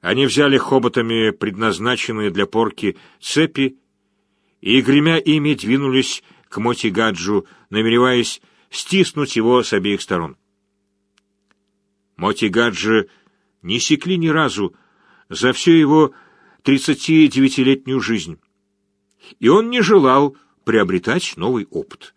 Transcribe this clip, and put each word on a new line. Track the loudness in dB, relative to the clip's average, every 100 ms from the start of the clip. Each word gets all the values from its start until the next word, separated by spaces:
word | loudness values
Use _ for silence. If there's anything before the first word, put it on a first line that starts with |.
Они | -2 0 0
взяли | 2 2 2
хоботами | 2 0 0 -2 -2 0 -2
предназначенные | -2 -6 -2 -4 -2 -4 -4 -4 -4 -4
для | -2 -2
порки | 0 -2 -2 -6 -6 -16 _
цепи | -6 -2 -2 -2 -4 -4 _ _ _ _ _ _ _ _
и, | 0 2
гремя | 4 2 2 0
ими, | 0 0 0
двинулись | -4 -2 -2 0 -2 -2 -6 _ _ _
к | -6
Моти | -4 -2 -4
Гаджу, | -2 -2 -2 -4 -4 -4 _ _
намереваясь | -4 0 2 2 0 -2 -8 _ _ _
стиснуть | -14 -4 0 0 -2 -6 -2
его | 2 2
с | 0
обеих | -2 -2 -4
сторон. | -4 -6 -6 -12 _ _ _ _ _ _ _ _ _ _ _ _ _ _ _ _ _ _
Моти | -6 -2 -2
Гаджа | 0 0 -2 0 0 -2 _ _ _ _ _
не | -8 -6
секли | -2 -2 0 -2
ни | 0
разу | 0 0 -2 -6 _ _ _ _ _ _
за | -2 -2
всю | 0 4
его | 4 6 4 2 -2 _ _ _ _
тридцатидевятилетнюю | -2 0 0 -4 2 4 4 4 0 2 0 0 -2 -6
жизнь, | -2 -4 -6 -16 _ _ _ _ _ _ _ _ -20 -2
и | 2
он | 4 2
не | 0
желал | 4 4 6 4 2 -4 _ _ -2
приобретать | 0 0 -2 -2 -4 -4 -6
новый | -4 -4 -6
опыт. | -10 -12 -16 -20